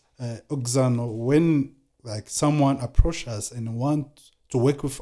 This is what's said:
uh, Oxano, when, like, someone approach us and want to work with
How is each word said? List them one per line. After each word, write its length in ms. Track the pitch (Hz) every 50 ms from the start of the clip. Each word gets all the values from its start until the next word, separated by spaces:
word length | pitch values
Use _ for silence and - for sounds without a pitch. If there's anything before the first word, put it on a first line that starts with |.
| _ _ _ -
uh, 180 | 123 117 117 - - -
Oxano, 640 | 151 135 120 120 120 135 131 127 120 117 120 120 110
when, 640 | 113 117 127 143 156 170 165 156 143 135 - - _ _ _ _ _
like, 280 | - 117 107 107 - -
someone 480 | - - 156 147 147 151 139 139 139 127
approach 480 | 123 113 - - - 170 165 - - 123
us 240 | 113 104 107 -
and 240 | 120 120 113 113 113 117
want 540 | 127 143 151 151 131 - _ _ - - _ _ _ -
to 80 | - 127
work 240 | 117 139 143 143
with 180 | - 139 - -